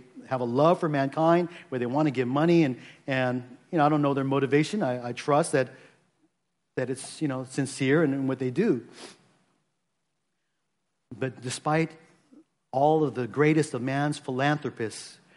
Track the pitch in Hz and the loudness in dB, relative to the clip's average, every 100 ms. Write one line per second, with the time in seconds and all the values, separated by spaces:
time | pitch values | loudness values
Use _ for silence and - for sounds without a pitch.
0 | - - - 131 120 120 156 175 165 147 | -12 -20 -6 -4 0 4 4 4 2 0
1 | 139 151 160 170 170 - - 131 120 139 | -2 0 4 4 2 -6 -8 -4 -2 0
2 | 156 123 123 139 165 170 151 123 - - | 0 0 -2 0 4 4 4 -2 -12 -14
3 | - 131 127 127 120 - _ 175 147 151 | -6 -2 0 -2 -6 -18 _ 2 2 4
4 | 143 135 135 135 135 143 156 214 147 123 | 2 0 0 0 2 2 2 -2 -2 -4
5 | 120 123 - 143 165 139 127 - - _ | -6 -8 0 2 2 0 -2 -6 -20 _
6 | _ _ _ _ _ _ _ - 127 127 | _ _ _ _ _ _ _ -6 -6 -6
7 | - - 156 131 127 - 131 - 135 175 | -10 -8 -6 -6 -6 -6 -6 -2 2 2
8 | 156 139 135 131 131 123 220 131 - - | 2 0 -2 -2 -4 0 0 0 -6 -18
9 | - - _ _ _ _ _ _ _ _ | -20 -20 _ _ _ _ _ _ _ _
10 | _ _ _ _ _ _ _ _ _ _ | _ _ _ _ _ _ _ _ _ _
11 | _ 117 131 - 123 - 151 156 160 - | _ -8 -8 -6 -8 -6 0 0 0 -6
12 | - _ _ - _ _ _ 131 147 156 | -20 _ _ -20 _ _ _ 2 4 4
13 | 151 120 120 117 151 160 151 127 127 139 | 2 -2 -4 2 4 4 0 -2 -4 -2
14 | 147 147 - 127 143 147 127 - 110 - | -2 -4 -6 -2 0 0 -4 -6 -8 -8
15 | - - _ | -16 -20 _